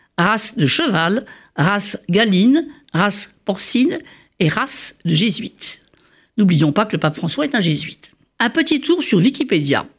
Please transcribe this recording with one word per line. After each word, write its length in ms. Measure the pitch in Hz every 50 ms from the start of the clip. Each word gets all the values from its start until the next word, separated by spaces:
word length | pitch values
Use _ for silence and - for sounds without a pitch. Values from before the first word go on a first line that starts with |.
| _ _ _
race 400 | - 170 202 220 214 - - -
de 80 | 240 151
cheval, 600 | 127 - - 339 277 190 165 165 175 202 247 - - - - - _ _
race 420 | - 147 185 202 208 202 - - - - -
galine, 580 | 175 208 233 214 190 180 202 247 277 330 - - - - _ _ -
race 360 | 160 196 208 196 - - - _ _ _
porcine 540 | - 190 - - - - 240 254 349 - - - - - - _ _ _ -
et 80 | 175 156
race 480 | - 214 254 - - - - - - _ -
de 100 | 170 165
jésuite. 680 | 151 214 226 175 - - - - - - - - - _ _ _ _ _ _ _ _ _ _ _
N'oublions 360 | - 208 180 170 143 160 147 143
pas 100 | 202 220
que 80 | 214
le 80 | 208 156
pape 160 | - 156 156
François 300 | - 175 156 - 269 302
est 100 | 285 269
un 60 | 226
jésuite. 500 | 180 165 151 143 156 - - - - - _ _ _ _ _ -
Un 100 | 226 240
petit 320 | - 330 320 - 311 269
tour 200 | - - 349 359
sur 180 | - - 226 175
Wikipédia. 680 | 175 269 - - 285 - 208 160 143 139 131 98 73 - -